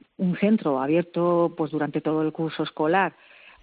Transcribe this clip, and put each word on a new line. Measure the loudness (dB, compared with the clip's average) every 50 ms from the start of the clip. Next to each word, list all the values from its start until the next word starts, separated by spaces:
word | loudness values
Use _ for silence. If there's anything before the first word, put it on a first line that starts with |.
| _ _ _ -2
un | -2 -2 0
centro | 2 2 4 4 4 2 0 0 0
abierto, | 0 2 2 0 0 -2 -2 0 0 2 2 2 2 0 0
pues, | -4 -4 -4
durante | -2 -4 -4 -4 -4 -4 -2
todo | -2 0 0 -2
el | -2 -2
curso | -4 -4 -4 -4 -4 -6
escolar, | -6 -4 -2 0 2 2 2 2 0 -4 _ -18 -20 -20 -20 -20 -20 -20 -20